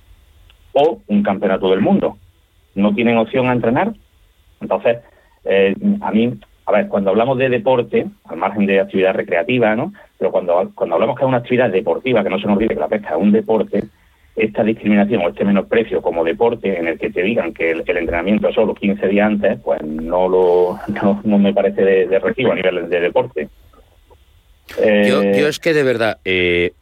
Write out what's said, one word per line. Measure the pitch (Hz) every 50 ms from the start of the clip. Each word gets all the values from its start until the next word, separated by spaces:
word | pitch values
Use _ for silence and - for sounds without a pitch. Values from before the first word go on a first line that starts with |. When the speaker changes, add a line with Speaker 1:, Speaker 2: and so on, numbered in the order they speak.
| _ _ - _ _ _ _ _ _ _ _ _ _ _ -
Speaker 1:
o | 139 147 165 - - - -
un | 104 104 104
campeonato | 104 98 95 104 98 95 92 98 95
del | 95 95
mundo? | - 180 196 185 - 78 - - - - _ _ _ _ _ _ _ _ -
¿No | 98 101 107 104
tienen | 110 117 117 117 113
opción | 110 - - 135 127 127
a | 123
entrenar? | 120 110 113 123 151 190 226 220 - _ _ _ _ _ _ _ _ _ _ _ -
Entonces, | 107 110 98 95 - 120 117 120 - _ _ _ _ _ _ _ -
eh, | - 98 98 98 98 98 - - 101 101 101
a | - -
mí, | 92 110 117 123 - - - - _ _ _
a | -
ver, | 98 104 104 104
cuando | - 104 98 95
hablamos | 95 107 117 131 135 123
de | 135 131
deporte, | 123 117 104 131 131 123 117 - - 113 160 202 - _ _
al | - 82 82
margen | 90 95 101 107 98
de | 98 98 95
actividad | 95 - - 98 92 95 92
recreativa, | 95 85 - 90 85 82 - 127 123 113 107 107
¿no? | 113 147 196 202 - - _ _ -
Pero | 92 90
cuando, | 82 92 92 87 85 90 98 104 -
cuando | - 98 87 87
hablamos | 87 110 131 127 -
que | 135
es | 131
una | 131 120
actividad | 123 - 123 120 127 113
deportiva, | 90 92 - - - - - 131 123 107 98
que | 101
no | 98 101
se | 101 107
nos | 104 101
olvide | 113 107 107
que | -
la | - -
pesca | 110 107 - -
es | - -
un | - -
deporte, | 208 220 208 - 220 - - - - 196 - - - _ _ _ _ _ _ _ -
esta | 113 110 110 104 117 113
discriminación | 107 113 - - 104 104 101 101 104 120 101
o | 85 87
este | - - -
menosprecio | 101 101 98 - - - - 113 - 92 85
como | - 90 85 85 82
deporte | 85 82 - 117 117 117 - - 98 95 85
en | 82 82
el | 78 80
que | 90 85
te | - - 90
digan | 104 117 113 90 80 -
que | - - 82
el, | 80 80 -
el | - 90 87
entrenamiento | 82 82 85 85 85 98 107 104 98 135
es | -
solo | - 110 101 -
quince | - - 101 98 - - 95
días | 101 104 104 107
antes, | 107 101 101 98 104 -
pues | - - - - 78
no | 76 78 80 80 82 87 90 92 92
lo, | 92 92 92 90 87 90 90 90 95 101 - -
<laughs> | 101 - -
no, | 101 101 101 -
no | 110 104 101
me | 101 98 98
parece | 104 98 98 101 110 98
de, | 98 98 95 92 87
de | 95 95
recibo | - 92 90 - 127 104 87
a |
nivel | 87 92 92 90 87 85 85
de | 87 87
deporte. | 87 87 82 127 123 123 - 78 73 - - _ _ _ _ _ _ _ _ _ _ _ - _ _ _ _ _ _ _ _ _ _ - - 98
Speaker 2:
Yo, | 104 110 104 104 104 101 101 98 101
Speaker 1:
Eh, | 101 98 98
Speaker 2:
yo | 147 151
es | 151 -
que | - 170 156
de | 151 139
verdad, | 131 120 110 113 107 - - -
eh, | 95 95 92 90 87 87 87 87 87 - _